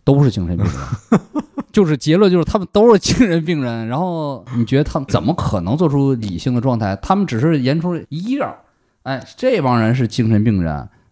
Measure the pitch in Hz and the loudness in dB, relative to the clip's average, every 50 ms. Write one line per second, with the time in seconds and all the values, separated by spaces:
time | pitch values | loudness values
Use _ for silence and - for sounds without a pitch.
0 | - - 139 139 147 127 - 101 87 82 87 82 101 95 69 64 - - - - | 2 2 4 4 4 2 2 0 -4 -2 -2 0 0 -2 -2 -4 -8 -8 -10 -8
1 | - - 233 170 - - - 294 - - - - - _ - 214 196 156 151 127 | -2 0 0 0 0 -2 -8 -8 -8 -8 -10 -14 -10 _ 2 2 2 2 2 -2
2 | - 151 156 190 208 190 180 175 156 - - 214 185 - - 202 220 240 220 180 | 0 0 2 4 4 4 4 2 0 0 -2 -4 -4 0 2 4 6 6 6 4
3 | - - - - 247 190 165 170 156 165 175 147 131 120 117 113 113 113 123 147 | 4 0 2 2 2 2 2 0 0 -2 -2 -2 -2 -4 -4 -4 -4 -4 -4 -4
4 | 185 180 170 160 151 143 135 110 - - 127 120 117 104 135 135 156 - - 160 | -4 -4 -4 -6 -6 -8 -8 -10 -12 -8 -4 -2 -2 0 2 0 0 0 -4 -6
5 | 135 - - 87 82 120 175 - - - - 95 85 90 127 160 180 151 139 143 | -6 -2 -2 -2 0 0 -2 -2 -2 -2 -2 -2 -2 -2 -2 0 0 0 2 2
6 | 139 139 135 117 110 101 90 82 - 135 123 120 113 135 123 110 107 98 98 - | 2 0 0 -2 -4 -6 -6 -4 -4 -2 -2 0 0 0 -2 0 -2 -4 -4 -4
7 | - - 190 202 196 160 123 113 131 165 165 143 123 131 147 165 160 180 175 151 | -2 -2 0 0 0 -2 -2 0 0 0 0 0 0 0 -2 -2 -2 -4 -6 -6
8 | - - 139 165 185 226 262 285 180 113 - - _ _ _ _ _ _ _ _ | -10 -10 -12 -10 -6 -6 -4 -4 -4 -6 -8 -14 _ _ _ _ _ _ _ _
9 | - 131 135 123 - - - - 247 262 254 190 143 127 123 117 110 110 123 131 | -10 -10 -8 -8 -10 -14 -12 -4 -2 0 0 2 2 2 2 2 2 2 2 0
10 | 123 104 - - 117 110 113 104 107 120 104 95 85 80 76 73 - - _ _ | 0 -2 0 0 2 2 4 2 4 2 2 0 0 -2 -4 -6 -10 -14 _ _
11 | _ _ | _ _